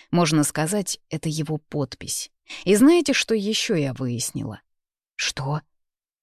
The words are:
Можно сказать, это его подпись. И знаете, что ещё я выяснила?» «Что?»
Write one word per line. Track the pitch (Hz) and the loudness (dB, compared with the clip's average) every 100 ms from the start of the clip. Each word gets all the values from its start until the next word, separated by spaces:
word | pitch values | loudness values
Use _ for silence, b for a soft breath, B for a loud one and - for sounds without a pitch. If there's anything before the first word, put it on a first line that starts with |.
| b | b
Можно | 175 160 156 | -2 2 2
сказать, | 143 - 160 208 185 - - | 2 0 -2 -2 -4 -8 -8
это | 160 160 | -6 -4
его | 156 151 151 | -4 -4 -6
подпись. | - 147 135 - - - - _ B B | -6 -6 -6 -8 -8 -8 -10 _ B B
И | - 202 | 2 6
знаете, | 269 349 285 | 8 6 4
что | 262 - 220 | 0 0 0
ещё | 202 220 - 170 | 0 -2 0 0
я | 139 | 0
выяснила?» | 120 127 117 - - 107 - _ _ _ _ _ - | -2 -4 -4 -4 -6 -8 -10 _ _ _ _ _ -8
«Что?» | - - 135 151 - _ _ _ _ _ | -6 -4 -4 -4 -6 _ _ _ _ _